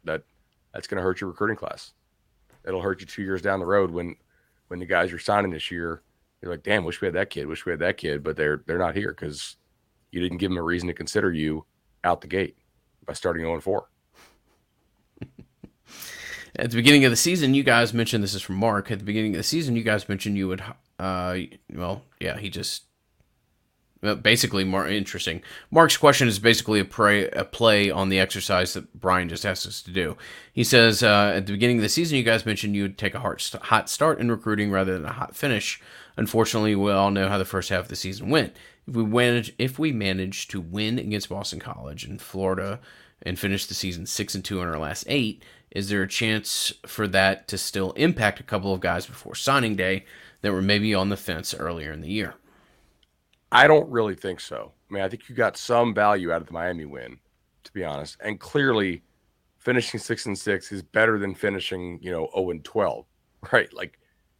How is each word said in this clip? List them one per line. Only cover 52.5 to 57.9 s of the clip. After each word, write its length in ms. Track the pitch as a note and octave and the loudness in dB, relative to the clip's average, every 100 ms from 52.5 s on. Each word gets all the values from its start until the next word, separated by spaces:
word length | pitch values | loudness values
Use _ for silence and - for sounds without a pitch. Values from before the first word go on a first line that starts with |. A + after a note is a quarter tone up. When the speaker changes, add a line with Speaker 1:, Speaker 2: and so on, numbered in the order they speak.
| _ _ _ _ _ _ _ _ _ _ | _ _ _ _ _ _ _ _ _ _
Speaker 1:
I 120 | A#2 D3 | 6 8
don't 240 | D#3 D#3 | 8 4
really 240 | A#2+ G#2+ | 0 0
think 260 | F#2 F#2+ F2+ | -2 -6 -8
so. 320 | - - - _ _ | -10 -10 -12 _ _
I 40 | |
mean, 80 | G2+ | -4
I 80 | F#2+ | -4
think 180 | - - | -6 -8
you 60 | |
got 240 | A#2+ A2 - | 0 0 0
some 340 | - A#2+ A#2+ | 0 2 4
value 400 | G#2 G#2 G2+ E2+ | 4 4 4 0
out 80 | E2+ | -4
of 60 | D#2+ | -4
the 80 | |
Miami 320 | E2 F2 E2+ D2+ | -6 -6 -6 -10
win, 320 | C#2 A#1+ B1+ _ _ _ _ | -12 -14 -18 _ _ _ _
to 80 | - | -14
be 100 | G2+ | -8
honest. 320 | E2 | -6